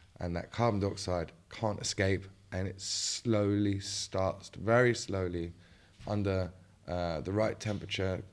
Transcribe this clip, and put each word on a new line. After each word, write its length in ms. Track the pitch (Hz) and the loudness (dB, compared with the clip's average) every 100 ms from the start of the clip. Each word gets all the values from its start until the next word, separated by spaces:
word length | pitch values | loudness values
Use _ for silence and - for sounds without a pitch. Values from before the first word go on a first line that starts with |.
| - - | -20 -8
and 160 | 87 85 | -4 -4
that 160 | - | -4
carbon 280 | - 117 104 | 0 2 2
dioxide 520 | 98 92 - 87 80 - - | 0 -2 -2 -2 -2 -8 -18
can't 300 | - 110 95 | -4 -2 -2
escape, 460 | - - 95 90 - - - | -2 2 2 2 -2 -16 -8
and 160 | 92 95 | -4 -4
it 120 | - | -6
slowly 1000 | - - - - 120 107 101 101 101 98 | -6 -4 -2 -2 2 4 4 4 2 0
starts 680 | - - - 95 95 - - | -2 -6 -4 0 0 -2 -8
to, 100 | - | -4
very 340 | 98 120 123 | 4 6 6
slowly, 600 | 113 - 95 90 87 85 - - - - - - | 4 -2 -2 -2 -2 -4 -8 -18 -20 -20 -12 -4
under, 460 | 104 98 95 90 - - - - | 0 2 0 -2 -6 -20 -16 -6
uh, 340 | 87 85 80 | -2 -2 -2
the 100 | 87 | 0
right 280 | 101 110 107 | 0 0 0
temperature 640 | 110 101 - - 95 90 - | -4 -4 -4 -2 0 -2 -6